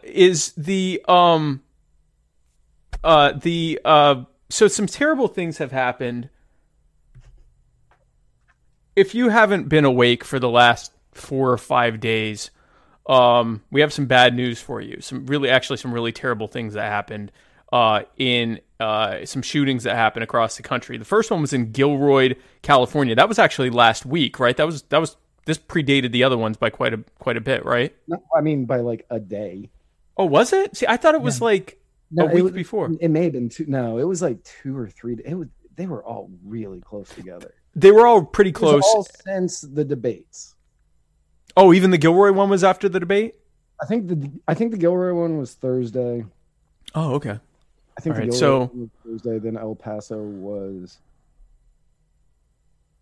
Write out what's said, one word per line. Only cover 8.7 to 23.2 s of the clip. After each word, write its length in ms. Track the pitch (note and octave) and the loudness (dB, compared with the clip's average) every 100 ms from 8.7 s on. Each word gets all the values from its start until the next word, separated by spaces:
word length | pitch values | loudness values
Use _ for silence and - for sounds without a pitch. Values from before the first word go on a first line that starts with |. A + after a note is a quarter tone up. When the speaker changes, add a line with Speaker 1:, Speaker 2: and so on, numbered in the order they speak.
| _ _ G#3 | _ _ 0
Speaker 1:
If 180 | G3 | 2
you 160 | A#3 B3 | 2 2
haven't 400 | A3+ G#3+ F#3+ C3 | 4 4 2 0
been 160 | D#3 C#3+ | 2 4
awake 380 | B2 A#2+ A#2+ | 4 4 2
for 160 | - C3+ | -4 -4
the 100 | B2 | 2
last 420 | A#2+ A#2+ A2+ - _ _ | 6 6 4 -4 _ _
four 400 | - - C3+ C3 | -20 -8 -2 0
or 80 | A#2+ | 0
five 400 | - B2+ A#2+ A2 | 0 0 0 -2
days, 500 | A2+ A2 G#2+ G#2 - _ _ _ _ _ - | -2 -2 -4 -8 -14 _ _ _ _ _ 2
um, 560 | C3 A#2+ A#2+ A#2 A2 - | 6 6 4 2 -4 -2
we 120 | C#3 | 0
have 120 | D3+ | 0
some 140 | D3 C3 | 0 2
bad 280 | B2+ B2 A#2+ | 6 6 4
news 240 | B2 A2+ | -4 -6
for 220 | - A2+ | -10 -12
you. 180 | G2 - | -12 -14
Some 260 | - B2+ B2+ | -14 -12 -6
really, 220 | C#3+ C3+ | -2 2
actually 280 | C3 - C3 | 2 0 -8
some 160 | B2+ | -6
really 180 | A#2 A#2 | -6 -6
terrible 360 | - C3+ G#2+ G#2+ | -6 -6 -6 -8
things 260 | B2 A2 | -10 -10
that 140 | G#2 G#2+ | -8 -6
happened, 440 | G#2 - G#2+ G2+ _ _ _ _ | -6 -6 -12 -14 _ _ _ _
uh, 300 | B2 A2 G#2 - - | -10 -4 -4 -6 -6
in, 420 | C3 A#2+ A#2 A2+ _ - | -4 -2 -4 -8 _ -10
uh, 440 | A2 G#2+ G#2 F#2+ - | -6 -4 -6 -8 -12
some 180 | C3+ | -12
shootings 400 | - D3 C3+ B2 | -6 -4 -2 -4
that 120 | A#2 A2+ | -4 0
happened 280 | A2 A#2 | -2 -2
across 340 | A2+ A#2+ A2 - | -4 -2 -2 -6
the 60 | |
country. 340 | - B2 - A#2 | -8 -8 -8 -14
The 80 | - | -2
first 240 | G#3+ G#3+ | -2 0
one 120 | F3+ | -2
was 120 | C#3+ | -2
in 180 | C3+ A2+ | -2 -4
Gilroy, 600 | A#2+ C#3+ C#3 C#3+ C3+ B2+ A#2+ _ _ | 0 0 2 2 4 2 0 _ _
California. 500 | - C#3 B2 D3+ C3 | 2 2 2 0 2
That 160 | A2+ | 4